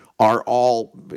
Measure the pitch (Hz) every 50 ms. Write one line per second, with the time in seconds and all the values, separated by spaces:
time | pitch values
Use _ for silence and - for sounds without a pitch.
0 | _ _ _ - 113 107 117 113 - - 123 123 123 127 120 113 - - - -
1 | - - 76